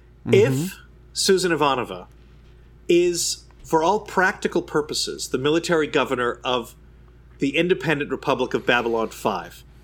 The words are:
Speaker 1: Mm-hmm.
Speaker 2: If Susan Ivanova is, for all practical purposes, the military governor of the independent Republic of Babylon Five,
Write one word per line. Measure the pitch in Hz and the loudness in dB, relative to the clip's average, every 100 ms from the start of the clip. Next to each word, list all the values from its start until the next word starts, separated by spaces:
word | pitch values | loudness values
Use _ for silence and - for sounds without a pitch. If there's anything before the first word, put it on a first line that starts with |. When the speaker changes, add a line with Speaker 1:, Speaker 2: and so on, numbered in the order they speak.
| - - - | -20 -12 2
Speaker 1:
Mm-hmm. | |
Speaker 2:
If | 98 220 135 185 - - - - | 6 6 2 -2 -8 -20 -20 -12
Susan | - - 185 180 | -2 2 2 2
Ivanova | 151 143 131 101 90 - - - - - - - - - | 2 2 2 -2 -8 -16 -20 -20 -20 -20 -20 -20 -8 2
is, | 175 175 165 - - - - | 4 4 0 -4 -6 -12 -20
for | - 160 | -2 0
all | 165 214 | 2 0
practical | 208 190 185 - - 208 | -2 0 0 0 -4 -4
purposes, | - 156 - - - 69 - | -2 -4 -4 -6 -6 -8 -6
the | 127 | -2
military | 143 165 165 165 143 | 0 0 2 0 2
governor | 147 123 127 120 - | 0 0 -2 -4 -4
of | 131 123 113 - - - - - - - | -4 -4 -4 -16 -20 -20 -20 -20 -20 -6
the | 139 165 | -2 0
independent | 175 185 160 147 147 | 0 0 -2 -2 -4
Republic | 131 - 127 123 | -4 -2 -2 0
of | 120 139 | -2 0
Babylon | 120 117 113 110 | 0 0 -2 -4
Five, | - 113 92 80 - - - | -4 -4 -4 -6 -18 -20 -20